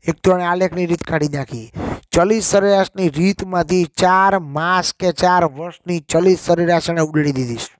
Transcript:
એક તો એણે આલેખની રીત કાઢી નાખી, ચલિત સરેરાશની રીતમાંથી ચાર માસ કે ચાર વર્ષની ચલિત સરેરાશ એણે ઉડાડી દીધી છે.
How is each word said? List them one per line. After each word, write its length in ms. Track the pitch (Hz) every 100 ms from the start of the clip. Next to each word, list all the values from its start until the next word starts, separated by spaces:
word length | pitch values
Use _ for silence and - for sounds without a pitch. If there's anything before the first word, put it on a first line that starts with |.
એક 140 | - 160
તો 180 | - 180
એણે 100 | 175
આલેખની 400 | 180 185 170 175
રીત 180 | 170
કાઢી 300 | - 160 147
નાખી, 320 | 143 131 120 113 - - - _
ચલિત 340 | - 180 220
સરેરાશની 680 | 202 202 196 196 190 190 180
રીતમાંથી 720 | 143 185 196 190 180 156 185 165 -
ચાર 360 | 185 185 196 196 151
માસ 420 | 143 165 185 175
કે 220 | - 185 160
ચાર 260 | 180 180 165
વર્ષની 500 | 135 170 - 175 175 143
ચલિત 340 | 165 180 180
સરેરાશ 500 | - 170 170 170 165
એણે 120 | 170
ઉડાડી 340 | 156 156 147 131
દીધી 240 | 123 117
છે. 100 | - _